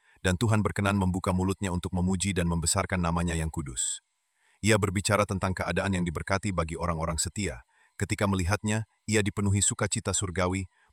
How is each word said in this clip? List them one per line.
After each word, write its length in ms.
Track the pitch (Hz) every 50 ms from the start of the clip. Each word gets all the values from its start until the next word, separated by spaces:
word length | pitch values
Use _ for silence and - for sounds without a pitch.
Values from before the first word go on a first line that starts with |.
| _ _ _ _ -
dan 80 | 95 90 -
Tuhan 240 | 120 107 110 107 98
berkenan 320 | 95 - - 101 101 101
membuka 320 | 101 95 90 87 95 - 98
mulutnya 400 | 92 92 92 95 95 - 104 95
untuk 240 | 87 87 - 92 92
memuji 400 | 87 90 92 95 87 98 101 90
dan 160 | 90 85 85
membesarkan 480 | 85 82 80 - - 98 92 - 98
namanya 400 | 90 87 82 85 85 87 85 85
yang 160 | 80 80 78 -
kudus. 480 | 82 71 67 62 - - - - - - _ _ _ _ _ _ _ _ _ _ _ -
Ia 160 | 104 107 98
berbicara 480 | 98 95 87 101 - - 101 101 101 -
tentang 240 | 101 90 101 95 90
keadaan 400 | - 90 - 87 90 95 98 95
yang 80 | 90
diberkati 480 | 87 87 76 90 - - 98 95 - 104
bagi 240 | 92 85 82 80 80
orang-orang 480 | 69 87 85 85 78 82 82 82 78
setia. 400 | - 82 - 107 98 87 62 - - _ _ _ _ _ _
Ketika 320 | - 98 - 107 - 104
melihatnya, 640 | 98 98 95 87 90 104 - - 107 107 110 110 - _ _ _
ia 160 | - 107 107
dipenuhi 400 | 101 101 - - 101 98 101 101
sukacita 560 | - - 92 - 107 98 - 107 - 101 95
surgawi, 480 | - 101 90 82 92 90 92 95 98 95 - _ _ _ _